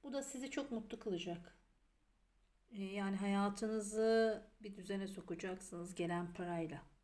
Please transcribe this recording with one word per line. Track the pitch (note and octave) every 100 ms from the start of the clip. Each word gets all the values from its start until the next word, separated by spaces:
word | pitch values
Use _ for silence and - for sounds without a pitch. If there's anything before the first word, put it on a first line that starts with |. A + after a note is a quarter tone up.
| C#4+
Bu |
da | C#4
sizi | C4+ B3+ C4+
çok | D4 C#4
mutlu | A3+ - A3+
kılacak. | G#3+ F3 E3+ E3+ - - _ _ _ _ _ _ _ _ _ _ _
Ee, | G#3+
yani | F#3+ G3+ G3 G3
hayatınızı | G3+ G3+ G3+ G3+ A3 A3 G#3 G#3+ A3 A3+ A3+ G#3+ - _
bir | G#3+ G3
düzene | F3+ G3 G3
sokacaksınız | G3 - E3+ F#3+ F#3+ - - F3 F3+
gelen | E3+ F3 F3
parayla. | F3 F3 E3+ D#3+ - - _